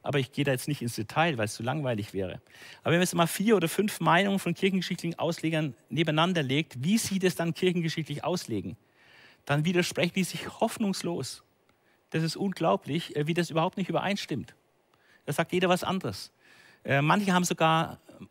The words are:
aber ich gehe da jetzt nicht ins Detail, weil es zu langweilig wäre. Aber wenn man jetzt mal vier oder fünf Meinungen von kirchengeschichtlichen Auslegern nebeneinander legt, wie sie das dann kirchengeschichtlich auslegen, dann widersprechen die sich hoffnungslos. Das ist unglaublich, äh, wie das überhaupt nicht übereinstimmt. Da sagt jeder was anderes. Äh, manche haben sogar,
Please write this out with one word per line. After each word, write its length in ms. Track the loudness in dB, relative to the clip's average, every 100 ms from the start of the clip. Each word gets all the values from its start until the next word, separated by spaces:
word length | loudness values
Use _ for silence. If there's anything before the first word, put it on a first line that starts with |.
aber 160 | -4 -2
ich 140 | -2
gehe 120 | -2
da 80 | 0
jetzt 160 | 0 -2
nicht 140 | -4
ins 140 | -4 -6
Detail, 420 | -4 0 0 0
weil 80 | -4
es 80 |
zu 80 | -4
langweilig 540 | -4 -2 -2 -2 -4 -6
wäre. 260 | -6 -8 -16 -20 -20 -6
Aber 100 | 0
wenn 20 |
man 80 | 2
jetzt 120 | 2
mal 140 | 2 0
vier 280 | 2 4 4
oder 140 | 4
fünf 300 | 0 -2 0
Meinungen 400 | 4 4 4 0
von 160 | -2 0
kirchengeschichtlichen 640 | 0 0 -2 -4 -4 -2
Auslegern 560 | -2 -2 -2 0 -2 -6 _
nebeneinander 520 | 0 2 2 2 2
legt, 420 | 0 0 -2 -4
wie 140 | 0 2
sie 220 | 2 0
das 160 | 0 0
dann 180 | -2
kirchengeschichtlich 720 | 0 0 2 -2 -4 -6 -6
auslegen, 520 | -4 -4 -4 -6 -6 -12 _ _ _ -20 -20 _ -2
dann 200 | 0 2
widersprechen 500 | 2 0 0 0 0
die 80 |
sich 360 | -2 -4 -10 -2
hoffnungslos. 840 | -2 0 -2 -2 -4 -6 -8 -12 _ _ _ _ _ _ _
Das 140 | -2
ist 120 | -2 -2
unglaublich, 800 | -4 0 2 0 0 -4 -4 -4
äh, 120 | 0
wie 80 | 0
das 160 | 0
überhaupt 260 | 0 0 -2
nicht 120 | -2
übereinstimmt. 640 | 0 0 -2 -4 -8 -8 -16 _ _ _ _ _ _ -4
Da 60 |
sagt 200 | -2 0
jeder 160 | 2 4
was 140 | 4
anderes. 480 | 2 -2 -4 -6 -12 _ _ -20 -20 _
Äh, 200 | 0 2
manche 300 | 4 4 4
haben 100 | 2
sogar, 560 | 2 2 4 4 2 -6 -18 -20 -20